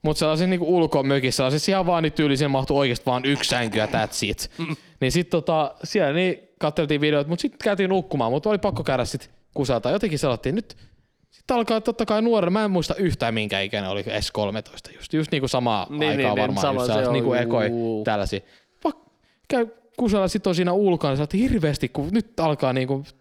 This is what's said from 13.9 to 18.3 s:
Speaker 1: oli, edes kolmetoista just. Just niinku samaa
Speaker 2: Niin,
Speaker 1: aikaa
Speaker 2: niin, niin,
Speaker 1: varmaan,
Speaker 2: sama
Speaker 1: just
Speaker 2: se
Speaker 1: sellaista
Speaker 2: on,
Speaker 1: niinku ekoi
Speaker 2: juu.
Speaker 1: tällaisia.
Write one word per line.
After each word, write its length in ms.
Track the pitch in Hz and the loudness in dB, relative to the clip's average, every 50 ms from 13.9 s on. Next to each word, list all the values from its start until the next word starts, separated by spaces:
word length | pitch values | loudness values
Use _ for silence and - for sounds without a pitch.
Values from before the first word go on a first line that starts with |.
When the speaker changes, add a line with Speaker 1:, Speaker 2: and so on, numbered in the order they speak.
Speaker 1:
oli, 120 | 98 101 95 | -4 -4 -4
edes 240 | 113 104 107 98 - | -4 -4 -4 -4 -4
kolmetoista 600 | - 107 104 98 104 110 - - - - - - | -2 -2 -2 -2 -2 -6 -8 -10 -18 -20 -20 -20
just. 220 | - - - - - | -20 -18 -10 -4 -2
Just 180 | 156 156 - | -2 -2 0
niinku 160 | 156 147 131 | -2 -2 -2
samaa 400 | 139 - 127 123 117 110 101 90 - | 0 0 0 2 2 0 0 -2 -4
Speaker 2:
Niin, 120 | 143 147 | -4 -2
Speaker 1:
aikaa 140 | 151 151 147 | -2 0 0
Speaker 2:
niin, 80 | 139 135 | 0 0
niin, 140 | 107 104 104 | 0 0 0
Speaker 1:
varmaan, 200 | 104 104 101 - | 0 0 0 0
Speaker 2:
sama 120 | - 143 135 127 | 0 0 0 0
Speaker 1:
just 60 | 123 | 0
Speaker 2:
se 20 | |
Speaker 1:
sellaista 220 | 123 107 107 - 123 | 0 2 2 2 2
Speaker 2:
on, 40 | 123 | 0
Speaker 1:
niinku 200 | 135 120 123 123 | 2 2 2 0
ekoi 340 | 123 120 117 117 117 107 107 | 0 0 0 0 0 0 0
Speaker 2:
juu. 340 | 117 117 117 113 113 107 107 | -2 -2 -2 -2 -2 -2 -2
Speaker 1:
tällaisia. 360 | 113 107 104 98 95 | 0 0 0 -2 -2